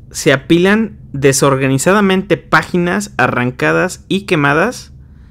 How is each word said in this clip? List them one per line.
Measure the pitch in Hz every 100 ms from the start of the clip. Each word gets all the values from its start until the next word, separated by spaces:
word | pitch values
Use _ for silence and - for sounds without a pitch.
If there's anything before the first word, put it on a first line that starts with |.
| -
se | - 156
apilan | 135 - 170 185 214 220 - -
desorganizadamente | 139 139 135 143 135 135 135 180 202 196 190 190 156
páginas | - 160 160 180 175 196 202 -
arrancadas | 123 123 123 127 151 165 180 - -
y | 190
quemadas | 202 170 143 151 208 254 - - - - -